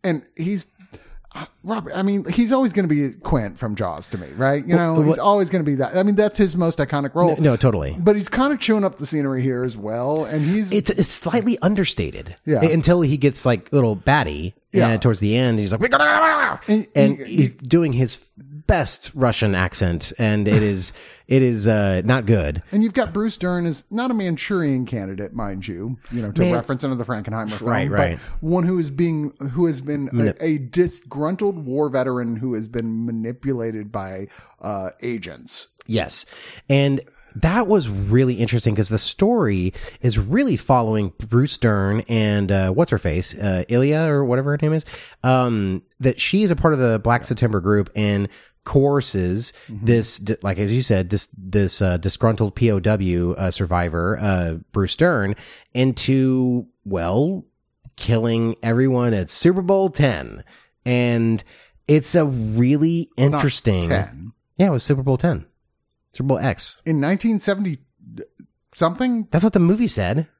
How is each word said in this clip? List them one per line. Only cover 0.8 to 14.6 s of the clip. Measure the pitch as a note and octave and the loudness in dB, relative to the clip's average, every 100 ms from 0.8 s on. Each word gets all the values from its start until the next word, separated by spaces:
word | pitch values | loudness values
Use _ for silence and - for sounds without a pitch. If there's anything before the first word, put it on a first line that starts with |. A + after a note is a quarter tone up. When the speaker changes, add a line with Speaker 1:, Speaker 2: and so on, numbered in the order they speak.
| F#3+ - - - - | -20 -20 -20 -20 -18
Speaker 1:
uh, | - - _ | -18 -18 _
Robert, | F3+ A3+ E3 | -8 -8 -8
I | F3+ | -4
mean, | G3 G3+ - | -2 -2 -2
he's | F3 A#3 | 0 2
always | C4 B3+ | 2 2
gonna | F3+ F3+ | 0 2
be | D3 C#3 | 0 0
Quint | - - C#3+ G#2 - | -6 -2 0 -2 -6
from | A#2 | -6
Jaws | G#2 F#2+ D#2 - | -4 -4 -6 -10
to | G2 | -12
me, | D2+ D#2 | -10 -2
right? | C3 C#3+ C#3 | 0 0 2
You | F3 | 2
Speaker 2:
Well, | E3+ D#3 | 4 2
Speaker 1:
know, | |
he's | D3+ | 2
Speaker 2:
what | D#3+ | 2
Speaker 1:
always | G3+ G3+ F3+ | 2 2 2
gonna | F3+ | 0
be | D3+ C3+ | 0 0
that. | C3 F3+ | 0 2
I | |
mean, | G3 | 2
that's | G#3 G#3+ G#3 | 4 2 2
his | F#3+ E3+ | 0 2
most | E3 D#3+ | 0 0
iconic | C#3 C#3+ C#3+ | -2 -2 -2
role. | E3+ F3 D3+ | 2 2 4
Speaker 2:
No, | |
no, | D3+ A#2 | 2 4
totally. | B2+ G#2 C#2 D#2+ | 2 2 -4 2
Speaker 1:
But | F3 G#3 | 2 2
he's | F#3 | 0
kinda | - C#4 D4 | 0 0 0
chewing | - G#3+ | 0 2
up | G3 F#3 | 0 -4
the | C#3+ | -4
scenery | D#3 C#3 C3 | -2 -2 -2
here | C3 B2 | -2 -2
as | B2+ A2 | -4 -6
well, | G#2 A#2 C3 D#3 | -8 -6 -2 -4
and | B2+ D#3 | -2 -2
he's | D3 G#3 G3 | 0 0 0
Speaker 2:
It's, | G3+ - | 0 0
it's | - - | 0 0
slightly | - E3+ A#3 A3 A#3 | -2 -2 0 0 0
understated. | F#3 G3+ F3 - D#2 - - - - | 0 0 -2 -2 -6 -8 -16 -10 -2
Speaker 1:
Yeah. | C3+ | 2
Speaker 2:
u-, | D#3+ | 4
until | D#3+ D3+ F3 | 4 4 4
he | D3 D3 | 4 2
gets, | C#3+ - | 2 2
like, | C3 A2 - | 0 0 0
little | C#3+ A#2 G2 | 2 2 0
batty, | - D3 F#2 D2 F2 - | 2 2 0 -4 -8 -10